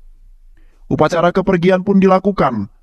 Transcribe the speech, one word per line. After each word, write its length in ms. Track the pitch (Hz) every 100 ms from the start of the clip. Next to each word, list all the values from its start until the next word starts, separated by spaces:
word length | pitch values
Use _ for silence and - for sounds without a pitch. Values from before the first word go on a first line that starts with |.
| - - - - - - - _ -
Upacara 400 | 147 151 - 175
kepergian 560 | 190 190 180 175 185 185
pun 160 | 190
dilakukan, 720 | 190 185 196 196 175 107 101 _